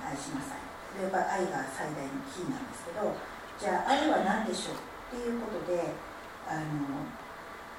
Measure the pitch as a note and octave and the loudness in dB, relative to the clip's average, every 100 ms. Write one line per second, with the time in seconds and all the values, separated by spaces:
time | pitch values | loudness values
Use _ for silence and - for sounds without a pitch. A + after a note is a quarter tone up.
0 | - C#3+ - C#3 - - - - - F#3+ | -4 -4 -2 -4 -4 -6 -8 -10 -8 -2
1 | F#3+ F#3 E3+ F#3+ F3 C3+ C3+ - D3+ D3 | 2 4 4 4 2 2 -2 -2 -2 -2
2 | C3+ C#3 - - F3 - C4 - - G#3+ | -2 -4 -6 -4 -2 -2 -4 -8 -6 0
3 | G3+ - - - - - G3+ - - C#4+ | 0 0 -6 -10 -10 -2 2 4 6 6
4 | D#4 - G3+ G#3+ G3+ - - D3+ - - | 8 6 6 4 2 0 -2 -4 -8 -10
5 | - A#3+ A#3+ A#3 G#3+ F3 D#3 F3 D#3 - | -8 -4 0 0 0 -2 2 2 2 -2
6 | - - - - - D#3 D#3 D3+ C#3 C#3+ | -6 -10 -10 -8 -2 -2 0 0 0 0
7 | D#3 - - - - - - | -4 -6 -10 -10 -10 -10 -10